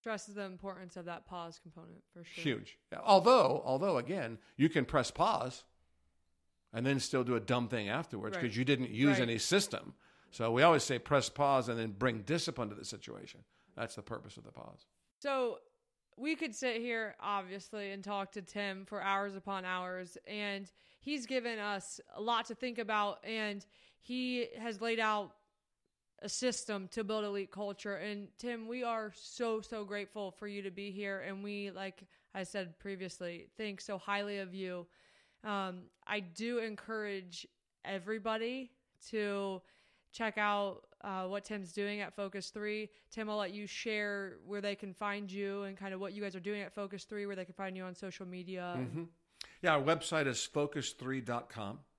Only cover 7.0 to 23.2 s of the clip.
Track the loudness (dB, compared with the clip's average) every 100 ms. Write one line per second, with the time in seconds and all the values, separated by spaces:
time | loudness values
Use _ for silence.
7 | 4 2 4 2 4 2 2 0 2 0
8 | -2 -6 -4 -2 0 2 4 4 2 6
9 | 6 8 4 2 4 4 4 -2 -8 -16
10 | -20 -20 -20 -2 2 8 10 10 6 0
11 | 4 4 4 2 6 6 4 0 -2 2
12 | 2 2 0 0 0 -2 -4 -4 -10 -10
13 | -10 -12 -12 -18 -20 _ _ -8 -6 -6
14 | -8 -10 -10 -16 -16 -14 -16 -16 _ _
15 | _ _ -2 0 0 -2 _ _ _ _
16 | _ -8 -4 -2 -2 -2 -2 -2 -2 -2
17 | -4 -6 -2 -2 -2 -10 -8 -8 -6 -6
18 | -4 -4 -4 -8 -8 -4 -4 -4 -8 -4
19 | 2 2 2 -4 -4 -4 -2 -2 -2 -6
20 | -8 -12 -10 -4 -4 -4 -8 _ _ _
21 | -4 -4 0 0 0 -2 -2 -2 -4 -14
22 | -14 -4 2 2 0 -4 -4 -4 0 2
23 | 2 0